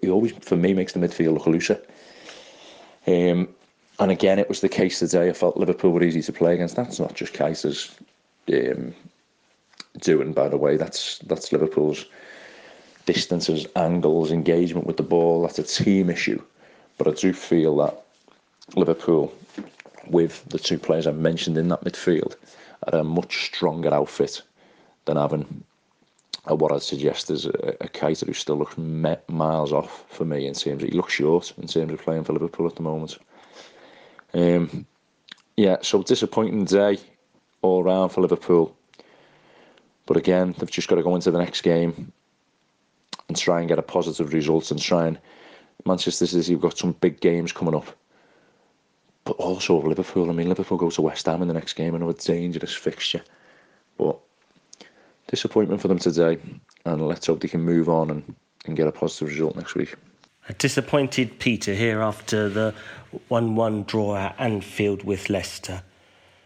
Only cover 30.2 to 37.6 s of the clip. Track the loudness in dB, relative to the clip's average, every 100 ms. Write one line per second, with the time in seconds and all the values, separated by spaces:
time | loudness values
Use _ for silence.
30.2 | -4 -4 -6 -6 -6 -4 -2 -2 -2 0
31.2 | 2 2 0 -14 -6 -4 -2 -4 -4 -4
32.2 | -2 -4 -4 -4 -4 -4 -6 -6 -8 -14
33.2 | _ -20 -20 -20 -20 -20 -20 -20 -20 -20
34.2 | -6 2 4 4 0 -6 -12 _ _ _
35.2 | -20 -20 _ 2 4 4 2 0 2 2
36.2 | 2 0 0 0 2 4 4 2 -4 _
37.2 | _ _ _ _